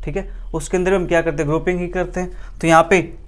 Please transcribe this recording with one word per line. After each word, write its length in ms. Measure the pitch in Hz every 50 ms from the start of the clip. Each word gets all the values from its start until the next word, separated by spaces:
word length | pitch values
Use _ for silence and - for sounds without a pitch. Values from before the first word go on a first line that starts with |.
| -
ठीक 140 | 156 143
है, 100 | 196 190 - - - - - -
उसके 240 | 160 156 - 190
अंदर 160 | 185 180 185 196
हम 120 | 190 175
क्या 140 | 160 170 165
करते 220 | 160 165 147 151 156
हैं? 60 | 143
ग्रुपिंग 300 | 156 160 147 180 180 180
ही 80 | 180 170
करते 300 | - 185 170 175 - 185
हैं। 120 | 180 175 - - - - - -
तो 60 | -
यहाँ 160 | 165 160 160 160 160
पे 120 | 196 185 143 - - - -